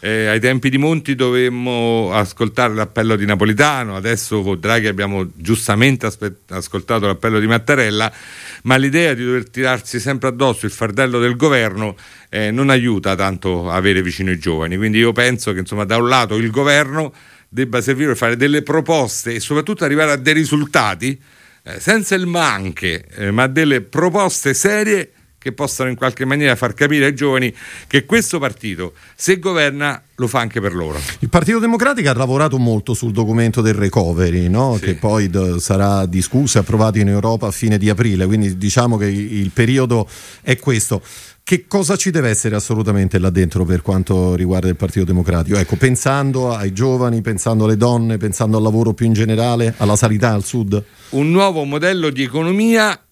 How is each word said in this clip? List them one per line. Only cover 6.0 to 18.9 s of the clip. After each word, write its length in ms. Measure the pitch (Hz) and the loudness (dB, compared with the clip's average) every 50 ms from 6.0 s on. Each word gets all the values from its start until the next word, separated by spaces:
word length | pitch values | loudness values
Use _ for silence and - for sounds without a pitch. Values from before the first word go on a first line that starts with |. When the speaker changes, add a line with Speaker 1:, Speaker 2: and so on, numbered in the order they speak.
| 117 | -2
Speaker 1:
aspe-, 300 | 110 101 - 104 104 92 _ _ _ | -6 -6 -6 -10 -10 -10 _ _ _
ascoltato 580 | 92 95 87 - - 98 - - 117 113 101 | -12 -10 -10 -6 -8 -8 -4 -2 -2 0 0
l'appello 340 | 101 98 87 - 117 110 107 | 0 -2 -2 -2 -2 0 0
di 60 | 104 107 | 0 2
Mattarella, 640 | 117 117 113 117 147 135 123 107 104 107 110 110 - - - - - - - - - - _ | 0 0 0 0 0 2 2 0 0 -2 -4 -4 -6 -10 -20 -20 -20 -20 -18 -18 -20 -12 _
ma 120 | 117 131 | 0 2
l'idea 380 | 131 135 139 135 160 170 160 139 | 2 2 2 0 2 0 0 0
di 100 | 117 123 | -2 -4
dover 240 | 123 127 127 110 - | -2 -2 -4 -4 -6
tirarsi 500 | _ 123 131 131 131 120 - - - 123 | _ -4 -2 -2 -2 -2 -4 -8 -8 -6
sempre 300 | 98 135 139 127 107 131 | -4 -4 -4 -2 -2 -4
addosso 380 | 123 120 139 135 117 110 - | -2 0 0 0 0 0 -4
il 60 | - - | -8 -6
fardello 460 | - 117 107 101 110 135 127 120 123 | -4 -6 -4 -2 -2 -2 0 0 0
del 160 | 120 120 123 | 0 0 0
governo, 600 | 123 139 156 143 127 113 110 95 101 110 107 95 - - - - - - _ | 2 2 2 2 2 0 -2 -2 -4 -6 -6 -8 -10 -18 -20 -20 -20 -20 _
eh, 240 | - 107 107 104 107 | -6 -4 -4 -2 0
non 160 | 123 139 139 | 0 2 2
aiuta 480 | 135 127 120 123 113 98 - 101 95 | 2 2 2 0 -2 0 0 -2 -2
tanto 520 | 92 98 98 95 90 - 95 90 87 85 90 | 0 0 -2 -2 -4 -4 -2 -2 -2 -2 -2
a 40 | 82 | -2
avere 280 | 92 92 101 98 92 92 | 0 2 2 2 2 0
vicino 280 | 90 82 - 95 95 | -2 -4 -4 -4 -4
i 80 | 92 85 | -4 -2
giovani. 380 | 73 87 82 78 80 82 87 | -2 -4 -4 -2 -4 -4 -4
Quindi 220 | 90 107 110 107 110 | -2 -2 0 2 2
io 140 | 117 117 113 | 2 2 2
penso 400 | 123 120 123 127 120 - - 101 | 2 0 0 0 -2 -4 -4 -4
che, 80 | 90 | -4
insomma, 240 | 92 - - 104 104 | -6 -6 -6 -6 -4
da 120 | 95 110 | -2 0
un 120 | 117 120 120 | 0 0 2
lato 280 | 131 131 120 110 107 | 2 2 2 0 -2
il 140 | 107 113 117 | -2 -2 -2
governo 640 | 107 127 139 143 143 147 151 135 139 156 156 139 - - - - - - _ _ | 0 0 2 2 2 2 2 0 -2 -4 -6 -6 -8 -14 -20 -20 -20 -20 _ _
debba 320 | - 110 131 123 113 123 | -4 -4 -4 -2 -2 -2
servire 280 | 113 131 139 127 143 - | 0 0 -2 0 0 -2
per 100 | 123 117 | 0 0
fare 180 | - 117 117 | 0 0 0
delle 260 | 120 127 143 143 147 143 | 2 2 2 2 0 0
proposte 720 | - 147 160 147 - | 0 -2 -2 0 2